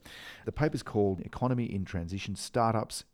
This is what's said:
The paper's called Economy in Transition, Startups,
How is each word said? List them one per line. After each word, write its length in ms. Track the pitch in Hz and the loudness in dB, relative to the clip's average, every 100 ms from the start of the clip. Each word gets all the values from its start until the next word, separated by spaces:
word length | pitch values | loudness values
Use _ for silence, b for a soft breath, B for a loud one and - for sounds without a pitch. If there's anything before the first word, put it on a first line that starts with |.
| B B B B | B B B B
The 80 | - | -6
paper's 300 | - 151 127 | 0 2 0
called 380 | - 107 101 92 | 0 4 4 2
Economy 520 | - - 123 123 117 | -4 -2 2 2 2
in 120 | 98 | -2
Transition, 500 | 87 90 85 98 - | -2 -2 -2 -4 -4
Startups, 680 | 95 - 123 113 110 - - - | -6 -2 2 4 2 0 -6 -6